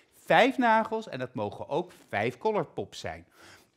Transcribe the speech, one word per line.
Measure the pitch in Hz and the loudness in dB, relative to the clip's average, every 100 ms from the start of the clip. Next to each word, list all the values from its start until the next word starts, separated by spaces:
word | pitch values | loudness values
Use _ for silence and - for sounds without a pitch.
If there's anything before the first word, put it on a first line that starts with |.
| _ | _
Vijf | _ - 170 240 262 | _ 2 6 6 4
nagels | 240 220 214 220 220 | 2 4 2 -6 -8
en | 139 | -10
dat | 127 | -8
mogen | 123 104 - 107 | -6 -6 -6 -6
ook | 143 175 - - | -6 -6 -12 -6
vijf | 104 117 127 | -2 -2 -2
color | 220 208 147 | -2 -2 -4
pops | - 98 - | -8 -12 -10
zijn. | 90 82 82 _ - - _ | -12 -12 -16 _ -20 -20 _